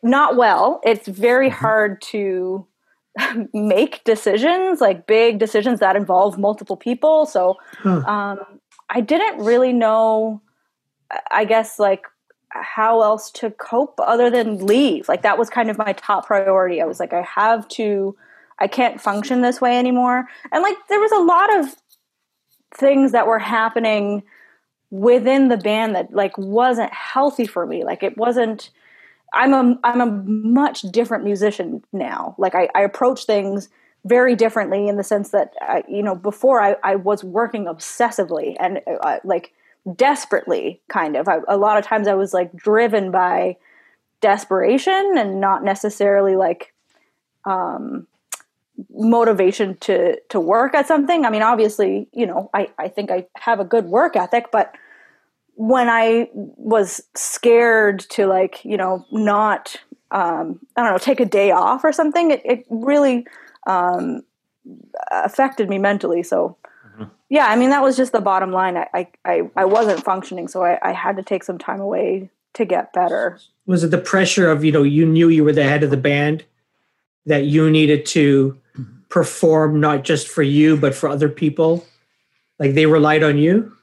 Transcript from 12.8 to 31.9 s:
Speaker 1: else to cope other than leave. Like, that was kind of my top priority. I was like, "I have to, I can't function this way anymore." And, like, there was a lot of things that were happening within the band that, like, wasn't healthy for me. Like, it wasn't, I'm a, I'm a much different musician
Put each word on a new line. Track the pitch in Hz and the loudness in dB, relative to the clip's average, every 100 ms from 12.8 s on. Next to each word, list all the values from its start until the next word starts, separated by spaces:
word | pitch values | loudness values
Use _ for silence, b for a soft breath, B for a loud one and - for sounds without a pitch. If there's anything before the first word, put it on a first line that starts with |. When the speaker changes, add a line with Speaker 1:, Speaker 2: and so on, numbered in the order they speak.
| 220 226 | 2 4
Speaker 1:
else | 214 214 - | 2 0 -6
to | - 226 | -10 -10
cope | 208 - 233 285 - | -10 -6 -2 -2 -2
other | - 240 240 | -2 2 2
than | 240 226 208 190 | 2 -2 -4 0
leave. | 226 277 165 - | 2 2 0 -2
Like, | 180 | -2
that | 214 202 | 0 0
was | 233 | -2
kind | - 226 | -2 -4
of | 214 | -2
my | 214 | -4
top | 196 - 196 - | -6 -2 -4 0
priority. | 202 196 190 185 170 | 0 2 2 0 -2
I | 160 | -4
was | - | -4
like, | 175 | -6
"I | 175 | -4
have | 180 - 214 226 208 | -6 -2 0 0 -4
to, | - 214 202 196 202 b b b b | -6 -4 -2 -4 -8 b b b b
I | 202 | -4
can't | 233 240 - | 0 -2 -2
function | - 202 214 247 | -6 -6 -2 0
this | 247 247 | 0 0
way | 247 247 | 0 0
anymore." | 247 247 247 247 254 B B | 0 0 0 0 -4 B B
And, | - | -2
like, | 381 381 - | -2 -4 -2
there | 403 | 0
was | 427 | 2
a | 427 | 2
lot | 339 349 403 403 | 4 4 4 2
of | 277 - _ _ _ _ _ _ _ _ _ | 0 -8 _ _ _ _ _ _ _ _ _
things | - 269 277 269 | 0 2 4 4
that | 233 214 | 2 2
were | 226 | 0
happening | - 233 226 226 226 214 202 208 - b b b b _ _ | 0 -2 0 -2 -2 -2 -2 -6 -10 b b b b _ _
within | 190 214 247 226 269 269 | -2 4 4 4 4 4
the | 233 | 2
band | 208 214 220 190 | 0 -2 -2 -4
that, | 175 | -4
like, | 202 196 - | -2 -2 -4
wasn't | 196 208 254 240 214 | -4 0 2 0 -4
healthy | - - 262 285 277 226 | -8 -6 0 0 0 -6
for | - 170 | -4 -6
me. | 165 | -6
Like, | - 180 | -6 -4
it | 196 - | -6 -4
wasn't, | 233 240 226 214 - b b b b b b | -2 0 -2 -4 -14 b b b b b b
I'm | - 262 | -2 2
a, | 269 247 240 | 4 2 2
I'm | 240 240 | 0 0
a | 240 | -2
much | 208 196 214 214 247 294 - | -4 -4 -4 0 2 0 -4
different | 196 202 240 226 202 | -4 -2 -2 -2 -4
musician | 202 208 202 170 - _ | -2 -2 -2 -8 -8 _